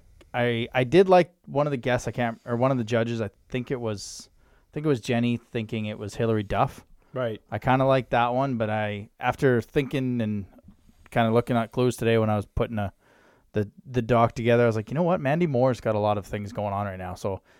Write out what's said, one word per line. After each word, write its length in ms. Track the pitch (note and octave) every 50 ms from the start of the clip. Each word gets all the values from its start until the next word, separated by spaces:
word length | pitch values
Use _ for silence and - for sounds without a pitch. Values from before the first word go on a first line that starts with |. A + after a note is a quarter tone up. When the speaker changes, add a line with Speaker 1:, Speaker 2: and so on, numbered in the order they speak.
| - _ _ - - _ -
Speaker 1:
I, 360 | B2 A#2+ A#2+ A#2 A2+ A#2 - -
I 120 | C3 B2+
did 240 | A#2+ C#3 F3+ G3 F#3
like 260 | F#3 F3+ E3+ - _ _ _
one 200 | - C#3+ C#3 D3
of 60 | D3+ C#3+
the 40 |
guests. 300 | B2 - C3 B2 A#2 -
I 60 | A#2+ G#2+
can't, 280 | B2+ A#2+ A#2 A2+ - -
or 80 | - A#2+
one 160 | A#2 B2 C3+
of 80 | C#3 B2
the 60 | A2+
judges. 360 | G#2 A#2+ A2+ A2+ A#2 A#2 A2+
I 100 | A2 G2 - _ _ _
think 220 | - B2+ A#2+ - C#3+
it 80 | B2
was, 480 | A#2+ A2 G#2+ F#2+ - - - - - - _ _ _
I 260 | _ _ _ _ _ -
think 100 | D3+ D3+
it 40 | D#3
was 100 | C#3+ A#2
Jenny 380 | - - A#2+ A#2 A#2+ A#2+ A#2+ A2+
thinking 480 | - _ - A#2+ A2 G#2+ A#2+ A2+ G#2+
it 120 | G#2+ A2 A2
was 160 | G#2+ G2+ -
Hilary 260 | - A#2 A2+ A2+ G#2+ G#2
Duff. 420 | F#2+ G2+ G2+ C3 C#3 - - - _ - - _ _ -
Speaker 2:
Right. 260 | B2+ B2+ A#2 G#2+ - _ -
Speaker 1:
I 80 | - G#2
kinda 280 | - C3 B2+ C3 C3
like 240 | C3+ C3+ C3+ A#2 -
that 240 | - A#2+ A#2+ A#2+ A#2+
one, 240 | B2+ C3+ C#3 B2+ A2+
but 100 | A2+ G#2+
I, 400 | G#2+ G#2+ G#2+ G#2 G#2 G2+ G2+ - _ -
after 440 | - B2 B2+ - D3 C3+ B2 A#2 A2
thinking 580 | - - D3+ C#3 B2 - C#3 C3 B2+ B2 A#2+
and 240 | A2 G#2+ G#2+ G#2 F#2+ - - - - - - _ _ _ _ _ - -
kinda 220 | - A#2+ A#2 A2+ A2+
looking 240 | A#2+ A#2 - B2+
at 160 | A#2 A2+ A2 -
clues 240 | B2+ B2+ B2+ A2+
today 220 | - A#2+ A2+ A2+ A2+
when 100 | A2 G#2+
I 80 | G#2+
was 80 | G#2 G2
putting 340 | - _ - A#2+ A2 A#2 G#2
a, 140 | G2+ G2 - _ _ _ _ _ _ _ _ _ _ _ -
the, 180 | G#2+ G2+ G2+ - - - C#3+
the 120 | B2 B2 A2+
doc 320 | A2 B2 A#2 A#2 A2+ -
together, 300 | - A2+ A#2 A#2 A#2+ A#2+
I 20 |
was 100 | A#2 A2
like, 140 | A2 G#2 -
"You 60 | C3
know 60 | D3+ F3+
what? 160 | E3 F#3 E3 D3
Mandy 240 | C3 D3+ E3+ F3+
Moore's 340 | D#3+ C3+ A#2+ B2+ C3 A#2+ -
got 140 | - A#2 G#2+
a 40 | G#2
lot 200 | G#2 G#2 G#2 G#2
of 80 | F#2+
things 260 | - - G#2 G#2 G2 -
going 220 | - G#2 G#2 G2
on 100 | G2 G#2
right 140 | G2+ F#2 F#2
now." 160 | F#2 F2+ F2+
So 260 | - - G#2 F#2+ F#2 - _ _ _